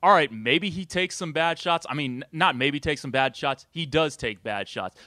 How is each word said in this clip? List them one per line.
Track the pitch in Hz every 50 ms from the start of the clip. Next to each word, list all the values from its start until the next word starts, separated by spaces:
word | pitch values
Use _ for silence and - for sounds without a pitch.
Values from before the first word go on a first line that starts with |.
| -
all | 185 202
right, | 175 151 123
maybe | 113 110 110 120 139 170 190 196
he | 156 185 185
takes | - - 180 185 185 -
some | - 185 160 143
bad | 160 165 170 165 -
shots. | - 180 170 165 - -
I | 127
mean, | 147 143 131 123 127
n-, | - -
not | - 156 180 185 139
maybe | 120 131 143 143 147
takes | - 160 151 -
some | - 135
bad | 123 131 135 135 123
shots. | - - 143 135 - - _
He | _ 170 165 139
does | 120 156 160 151 -
take | - - 117 107 95 _
bad | 113 104 101 98 -
shots. | - 113 95 92 - - -